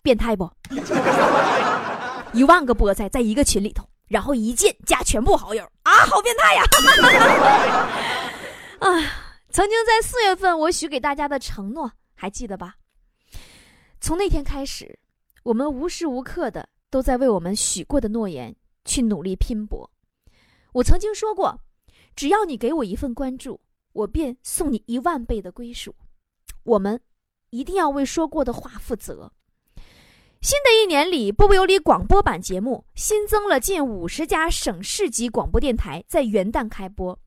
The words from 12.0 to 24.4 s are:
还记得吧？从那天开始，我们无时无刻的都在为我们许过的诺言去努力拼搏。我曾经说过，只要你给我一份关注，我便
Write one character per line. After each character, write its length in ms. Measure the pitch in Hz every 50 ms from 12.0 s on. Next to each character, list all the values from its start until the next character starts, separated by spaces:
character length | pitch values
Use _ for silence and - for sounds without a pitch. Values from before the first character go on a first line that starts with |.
| _ _ _
还 140 | _ - 190
记 160 | - - 247
得 120 | - 196
吧？ 180 | 202 175 180 - _ _ _ _ _ _ _ _ _ _ _ - - - - - - _ _ _ _ _ _ _ -
从 160 | - - 311
那 100 | 359 403
天 160 | 359 320 311 277
开 220 | - 285 277 277
始， 340 | 269 - - - - - _ _ _ _ _ _ _ _ _ _
我 100 | 240 226
们 180 | 220 277 302
无 160 | 277 247 294
时 180 | 359 - - 339
无 160 | 302 247 254
刻 300 | 262 - - 349 320 226
的 160 | - 165 - _ _ _ _ _
都 120 | - 262
在 140 | 254 - 254
为 140 | 247 277 262
我 100 | 214 180
们 160 | 170 175 202
许 260 | - - - - 185 -
过 160 | - 285 285
的 80 | 240 214
诺 180 | 214 233 220
言 260 | 196 160 127 120 110 - _ _ _ _ _ _
去 180 | - - 277
努 220 | 240 220 208 151 160
力 140 | 190 185
拼 280 | - - - 233 214 214
搏。 240 | 208 - - 64 _ _ _ _ _ _ _ _ _ _ _ _ _ _ _ _ _ _
我 100 | 247 247
曾 160 | - - -
经 160 | 370 427 415
说 180 | - 427 427 427
过， 280 | 370 359 - - - - _ _ _ _ _ _ _ _ _ _
只 140 | - 277
要 160 | 285 392 427 427
你 140 | 339 269
给 160 | 202 - 233 320
我 100 | 320 247
一 100 | 185 190
份 200 | - 294 269 233
关 240 | - 277 262 262
注， 240 | 262 - 269 - - _ _ _ _ _ _ _
我 120 | - -
便 300 | - - 311 320 254 247 _